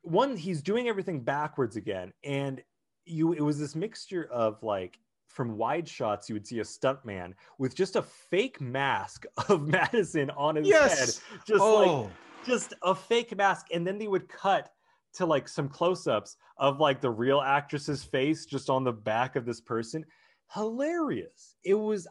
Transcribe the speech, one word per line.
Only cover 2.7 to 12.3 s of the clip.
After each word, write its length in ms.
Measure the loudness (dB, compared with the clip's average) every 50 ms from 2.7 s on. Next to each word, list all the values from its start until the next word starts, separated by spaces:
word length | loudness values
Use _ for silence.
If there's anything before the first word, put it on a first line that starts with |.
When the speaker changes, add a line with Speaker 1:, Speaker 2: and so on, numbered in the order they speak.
| _ _ _ _ _ _ _
Speaker 1:
you, 260 | -10 -2 0 2 2
it 80 | 2 2
was 160 | 0 0 0 -2
this 180 | -4 -6 -6
mixture 500 | -6 -8 -6 -8 -12 -14 -8 -6 -6 -6 -4
of, 320 | -2 0 0 0 0 -2
like, 380 | -4 -2 -2 -2 -4 -8 -12 _ _ _ _ _ _ _
from 300 | _ -6 -6 -6 -2 -2
wide 300 | -2 -2 -2 -2 -4 -8
shots, 400 | -8 -4 -2 -2 -2 -2 -4 -8
you 80 | -8
would 100 | -8 -8 -8
see 120 | -6 -6
a 40 | -6
stuntman 720 | -6 -8 -2 0 0 0 -2 _ -10 -10 -10 -10 -12 -14 _ -20 -20 _ _
with 160 | -4 -4 0
just 200 | -2 -2 0 0
a 60 | -4
fake 580 | -4 -4 -14 -20 -10 _ 0 0 0 0 -4 -8
mask 680 | -10 -6 -2 0 0 2 0 0 -2 -6 -14 -16 -18 -12 _ -8
<laughs> 120 | 2 2
of 180 | 2 2 4 2
Madison 600 | 2 2 2 2 2 0 0 2 0 -2 -2 -2
on 260 | -2 -2 0 0 0 2
his 100 | 4 6
Speaker 2:
Yes. 520 | 8 8 8 6 4 2 0 0 -2 -6
Speaker 1:
head. 200 | -10 -16 -20 -18 -4 2
Just, 140 | 4 4
like, 260 | 6 8 8 8 8 6
Speaker 2:
Oh. 220 | 4 2 -2 -6 -10 -16 -20 -20